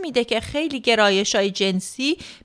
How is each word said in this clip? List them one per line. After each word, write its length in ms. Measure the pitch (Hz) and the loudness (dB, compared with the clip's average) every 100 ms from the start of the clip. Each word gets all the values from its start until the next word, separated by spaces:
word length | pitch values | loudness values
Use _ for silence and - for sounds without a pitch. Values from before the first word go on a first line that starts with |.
می‌ده 220 | 359 247 | -2 -2
که 160 | 233 220 | 0 -2
خیلی 400 | - 294 311 277 | -2 -4 -2 -2
گرایش‌های 720 | 226 220 208 196 208 220 196 | 0 4 4 4 2 2 0
جنسی 680 | 190 196 185 - - 269 349 - - | 0 0 0 -4 -4 -2 -2 -6 -20